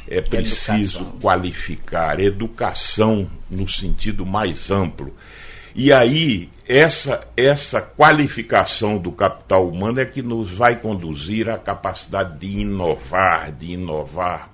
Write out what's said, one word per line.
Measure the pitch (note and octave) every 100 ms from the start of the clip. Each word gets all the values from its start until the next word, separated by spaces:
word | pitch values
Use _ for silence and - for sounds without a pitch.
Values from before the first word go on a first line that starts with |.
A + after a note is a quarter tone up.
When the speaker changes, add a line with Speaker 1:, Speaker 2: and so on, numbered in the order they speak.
| -
Speaker 1:
é | F2+
preciso | - G#2 A2 - - G#2+ G2 F2+
Speaker 2:
Educação. | F2+ -
Speaker 1:
qualificar, | F#2+ F#2 F2+ - - D#2 - E2+ D#2 D#2+
educação | G2+ G2 A2+ - A2 - - G#2 A2 G#2+ F#2 - -
no | F#2 F#2+
sentido | - F#2 - G#2 G#2 F#2
mais | G#2 G2 D#2 -
amplo. | G2 E2+ - C2+ - - - - - -
E | - C#3
aí, | C3+ A#2+ D#3 D#3 F#2+ E2+ - -
essa, | C3 D#3+ - C#3 A#2 - -
essa | C3+ C#3+ - A2+
qualificação | - - D3+ D3+ C#3 A#2 - A2 F2+ - G#2+ G#2
do | F2
capital | - G2 - - F#2+ F2+
humano | E2+ G#2+ B2+
é | B2
que | C3+
nos | A#2+ A#2 G2+
vai | F#2 A#2+ A#2
conduzir | A2 F#2+ E2 D2 D#2 A2 A2
à | -
capacidade | - G2 F#2+ - - G2 F#2 D2+
de | G2 G2+
inovar, | G#2 G2 E2+ D2 C2 F#2 F#2 D#2+ D2+
de | C#2 E2
inovar | F2+ F2 D2+ C#2 E2 F2+ E2 -